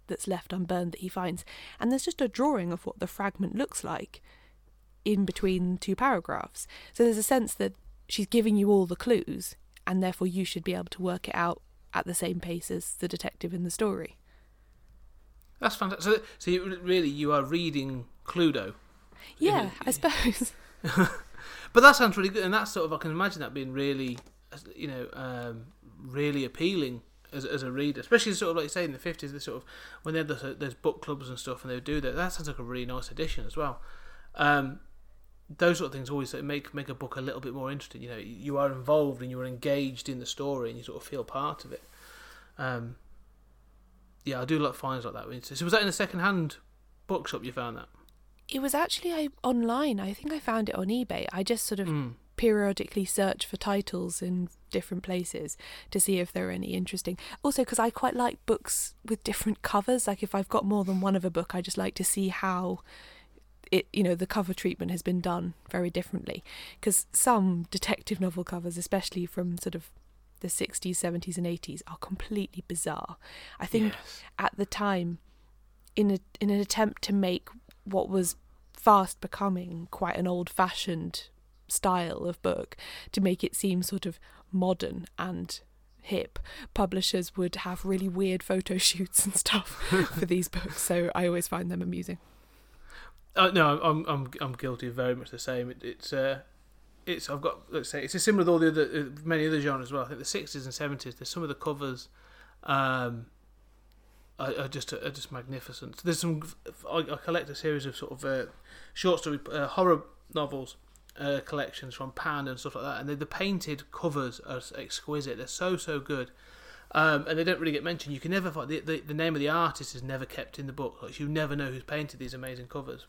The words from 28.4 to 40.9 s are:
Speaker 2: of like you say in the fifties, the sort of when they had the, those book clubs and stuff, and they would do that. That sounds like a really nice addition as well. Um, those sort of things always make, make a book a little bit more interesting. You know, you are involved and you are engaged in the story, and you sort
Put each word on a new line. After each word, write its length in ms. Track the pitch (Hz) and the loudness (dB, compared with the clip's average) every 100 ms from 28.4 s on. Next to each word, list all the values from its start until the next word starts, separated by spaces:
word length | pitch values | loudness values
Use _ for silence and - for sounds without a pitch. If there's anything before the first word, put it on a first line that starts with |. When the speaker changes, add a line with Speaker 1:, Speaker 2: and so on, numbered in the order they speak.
| 185 | 0
Speaker 2:
of 40 | 165 | 0
like 60 | |
you 60 | 147 | 0
say 160 | 185 | -2
in 80 | 170 | -4
the 60 | 131 | -4
fifties, 340 | 175 165 143 | -6 -6 -8
the 80 | 139 | -8
sort 160 | - 120 | -8 -8
of 60 | - - - - | -12 -18 -18 -10
when 100 | 156 | -4
they 60 | 160 | -2
had 80 | 151 | -2
the, 260 | 139 135 - | -4 -6 -6
those 160 | 143 | -6
book 280 | 123 - - | 0 -2 -2
clubs 260 | - 143 127 | -6 -8 -8
and 80 | 123 | -10
stuff, 240 | - 123 | -8 -8
and 80 | 131 | -6
they 40 | |
would 100 | 127 | -6
do 160 | 135 151 | -2 -2
that. 140 | 131 | 0
That 180 | 127 123 | -2 -2
sounds 140 | - 151 | -2 -6
like 140 | 127 | -6
a 20 | |
really 240 | 120 127 123 | -6 -6 -6
nice 240 | 127 - | -6 -8
addition 340 | - 160 - | -4 -2 0
as 120 | 107 - | -2 -2
well. 240 | 147 123 - - - - - - | -4 -4 -10 -12 -14 -16 -14 2
Um, 440 | 147 143 135 151 - - - - - - - 147 | 6 6 2 -6 -14 -20 -20 -20 -20 -20 -18 4
those 200 | 175 170 | 6 6
sort 80 | 147 | 0
of 40 | |
things 160 | 135 127 | -4 -4
always 220 | 143 127 | -4 -4
make, 400 | 135 143 147 143 | -6 -4 -6 -6
make 160 | 143 135 | -8 -8
a 60 | |
book 220 | 131 131 135 | -8 -8 -6
a 40 | |
little 200 | 131 127 | -6 -6
bit 120 | 131 | -8
more 180 | 135 131 | -6 -6
interesting. 300 | 139 - 127 | -6 -10 -14
You 80 | 120 | -12
know, 80 | 113 | -12
you 380 | 101 113 139 139 | -12 -10 -2 2
are 140 | 139 | 2
involved 500 | 131 123 151 147 123 | 2 4 6 6 0
and 100 | 127 | -6
you 100 | 127 | -6
are 40 | |
engaged 640 | 127 123 147 139 139 123 - | -6 -2 0 2 0 -4 -6
in 120 | 127 | -6
the 60 | 123 | -6
story, 440 | - 139 135 117 | -4 -4 -2 -4
and 80 | 120 | -6
you 60 | |
sort 180 | 120 | -12